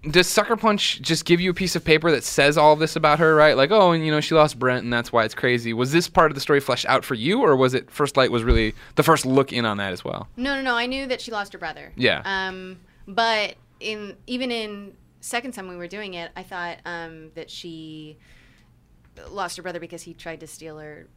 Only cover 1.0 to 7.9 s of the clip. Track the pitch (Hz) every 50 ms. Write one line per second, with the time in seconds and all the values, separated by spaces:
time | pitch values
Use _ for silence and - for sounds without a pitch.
1 | 131 - 165 156 - - 170 170 180 185 175 - 190 170 - 170 - 180 156 160
2 | 156 170 151 120 - - - - 139 147 147 160 151 151 151 151 160 151 - 165
3 | 156 151 147 156 170 160 160 151 151 156 127 127 135 147 208 220 196 180 170 165
4 | 156 156 151 151 147 - 160 160 151 151 - 117 127 127 127 123 98 120 120 120
5 | 117 - - 117 110 110 - - - 127 123 120 117 117 113 113 127 135 147 170
6 | 175 - - 185 170 151 143 139 135 - 143 139 - - 127 - - - 127 131
7 | - - 139 110 110 151 202 247 277 180 139 131 131 127 127 123 - -